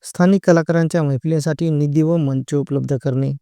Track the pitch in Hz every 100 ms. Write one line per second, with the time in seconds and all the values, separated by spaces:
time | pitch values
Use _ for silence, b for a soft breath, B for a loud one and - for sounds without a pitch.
0 | - - 180 196 - 170 160 170 165 175
1 | 147 135 156 160 147 147 165 147 147 147
2 | 156 170 143 135 131 143 135 139 131 135
3 | 143 131 139 143